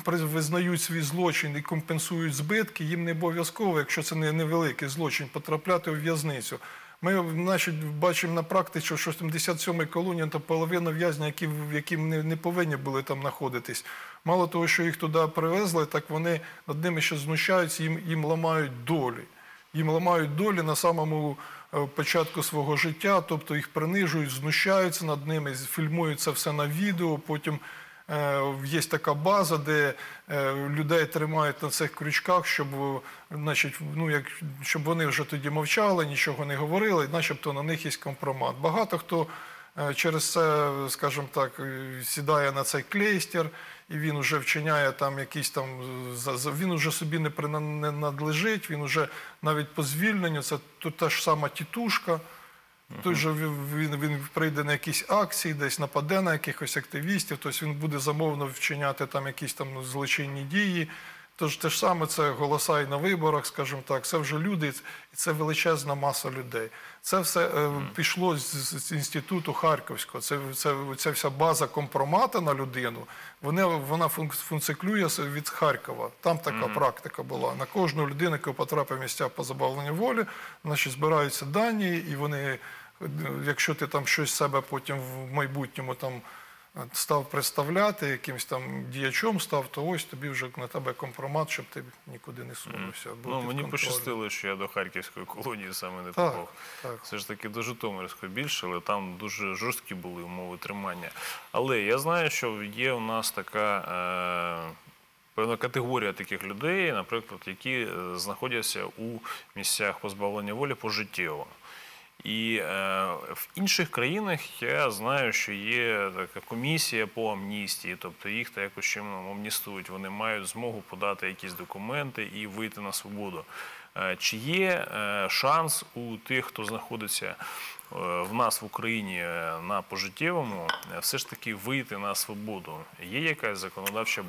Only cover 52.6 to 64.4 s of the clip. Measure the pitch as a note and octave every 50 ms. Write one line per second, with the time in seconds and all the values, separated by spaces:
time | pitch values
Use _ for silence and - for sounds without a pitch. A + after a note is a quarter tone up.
52.6 | - _ _ _ _ - - - - F3+ F3 D3 C#3+ D#3+ D#3 D3+ D#3 D#3 D3 C#3+
53.6 | C#3 C#3 D3 D3+ D#3 D3+ D3 C#3+ D3 D3+ D3 C#3 C#3 - - E3 D#3+ D#3+ D3 D3
54.6 | D3 C#3+ D3 C#3+ - D#3+ D3+ - - - F3+ G#3 G3+ - - - - F3 D#3 C#3+
55.6 | C#3+ C3+ - - D3 C#3 - D3+ C#3+ D3 F#3+ F#3+ F#3+ F3 D#3+ D3+ - - - -
56.6 | D3+ B2+ - D3 B2+ - - C#3+ D3 F3 G3+ F#3 - - D#3+ C3+ - C#3+ C3 -
57.6 | D#3+ D3+ D3 D3 D3+ D#3+ D3 C#3+ C3+ D3+ D3 D3+ D#3+ D#3 D3 C#3+ C#3+ C3+ B2+ -
58.6 | - - D3+ C#3+ C#3+ C#3 C3+ - C#3+ C3 - C#3+ C3+ C#3 C3+ - D3+ B2+ - -
59.6 | C#3+ C3+ C3+ C3 C3 B2+ B2+ C#3 C#3 B2+ - - C#3+ C#3 C#3 C#3 C#3 C#3 D#3 G3+
60.6 | G#3 G3 F3+ F3 D#3 D#3+ - - - - - - - - _ - E3+ D3+ C#3 -
61.6 | - D#3+ - - - F#3+ F3+ E3+ D#3 D3+ - - D3+ D3 C3 A#2 D3 C#3+ D3 D3
62.6 | - - D#3+ D3 C#3+ C3+ C#3+ C#3+ D#3+ F#3+ G3 E3+ D#3 D#3 D3 D3 C3 - - -
63.6 | C#3+ C3 C#3+ C3+ B2+ - C#3 C3 - - - E3 D3 C3+ D3+ D3+